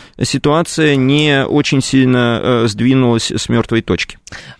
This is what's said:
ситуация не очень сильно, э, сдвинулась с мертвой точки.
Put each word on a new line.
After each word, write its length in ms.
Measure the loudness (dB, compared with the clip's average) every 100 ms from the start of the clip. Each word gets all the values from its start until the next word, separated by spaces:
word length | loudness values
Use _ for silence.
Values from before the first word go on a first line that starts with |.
| -12 -6
ситуация 760 | -4 -2 0 0 0 0 0 2
не 500 | 2 2 2 0 0
очень 340 | 0 0 0
сильно, 580 | 0 2 2 2 0 0
э, 220 | 0 0 0
сдвинулась 640 | 0 0 2 2 0 -2
с 160 | -6 -2
мертвой 320 | -2 0 -2
точки. 340 | 0 -4 -6 -14 -20 -20 -20 -16